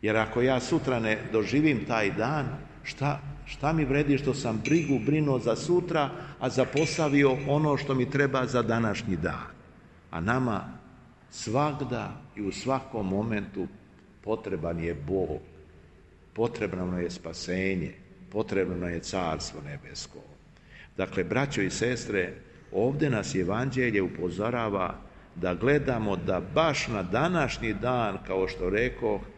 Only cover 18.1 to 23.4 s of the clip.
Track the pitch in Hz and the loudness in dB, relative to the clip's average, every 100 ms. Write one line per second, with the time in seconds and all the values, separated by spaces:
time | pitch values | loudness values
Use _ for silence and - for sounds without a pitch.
18.1 | - - 104 110 98 92 90 87 85 - | -20 -8 -4 -2 0 0 -2 -4 -4 -4
19.1 | 98 87 78 78 73 73 71 - - - | -2 -2 -2 -6 -10 -12 -14 -12 -14 -14
20.1 | - - - - - - - - - 95 | -16 -20 -20 -20 -20 -20 -20 -18 -6 -4
21.1 | - 87 107 139 135 95 - 117 123 - | 0 0 2 0 0 0 0 0 -2 0
22.1 | 101 90 - - - - - 117 147 151 | 0 0 -4 -18 -20 -6 0 0 2 0
23.1 | 117 95 98 | 0 0 0